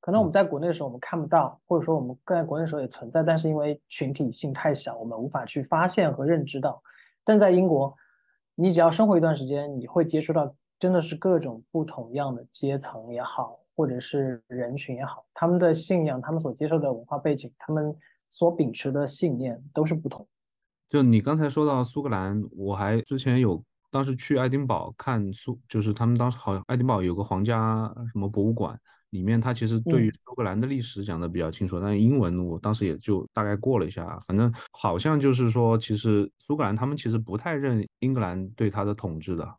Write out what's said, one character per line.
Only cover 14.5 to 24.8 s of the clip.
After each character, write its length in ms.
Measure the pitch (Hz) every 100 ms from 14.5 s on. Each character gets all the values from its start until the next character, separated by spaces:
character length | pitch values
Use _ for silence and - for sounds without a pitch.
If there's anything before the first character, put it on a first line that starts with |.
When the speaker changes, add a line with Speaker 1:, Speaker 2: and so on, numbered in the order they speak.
| 123 120 139
Speaker 1:
群 180 | -
也 100 | 123
好， 220 | 139 - _
他 140 | - 165
们 100 | 180
的 160 | 175
信 300 | 160 - 185
仰、 160 | 156 127
他 80 | 127
们 100 | 160
所 120 | 151
接 160 | 120 151
受 100 | 160
的 120 | 143
文 120 | 117
化 140 | - 143
背 160 | 156
景、 180 | 143 123 _
他 140 | -
们 220 | 156 151 156 _ _ _
所 180 | - 170
秉 220 | 170 135
持 200 | 117 143
的 120 | 135
信 320 | 143 - 175 120
念 240 | 131 120 139
都 100 | -
是 80 | 156
不 160 | 160 147
同。 160 | - - _ _ _ _ _ _
Speaker 2:
就 140 | 143
你 180 | 131 113
刚 160 | 117 156
才 140 | 151
说 160 | 135 151
到 160 | 135
苏 180 | 123 -
格 80 | 139
兰， 340 | 104 95 104 104
我 240 | - 98 98
还 240 | 101 113
之 160 | - 135
前 220 | 131 123
有， 200 | 120 82 - _ _
当 140 | 135
时 100 | 139
去 240 | 127 - 143
爱 100 | 131
丁 160 | 135
堡 300 | 135 95